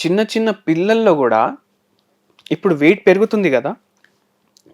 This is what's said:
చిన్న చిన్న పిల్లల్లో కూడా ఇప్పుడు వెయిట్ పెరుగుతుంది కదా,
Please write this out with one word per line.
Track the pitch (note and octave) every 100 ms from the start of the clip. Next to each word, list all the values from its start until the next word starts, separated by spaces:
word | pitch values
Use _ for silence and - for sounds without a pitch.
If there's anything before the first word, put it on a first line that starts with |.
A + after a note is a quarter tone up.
| E3
చిన్న | G3
చిన్న | G#3+ A3+ A3
పిల్లల్లో | G#3 - E3 G3 A3+ A3
కూడా | D3+ B2 A2 B2 C#4 _ _ _ _ _ _ _ _ -
ఇప్పుడు | - G3 D3
వెయిట్ | D3 G3+ -
పెరుగుతుంది | F#3 G#3+ G#3+ F3+
కదా, | B2+ C3+ A#3 _ _ _ _ _ _ _ _ _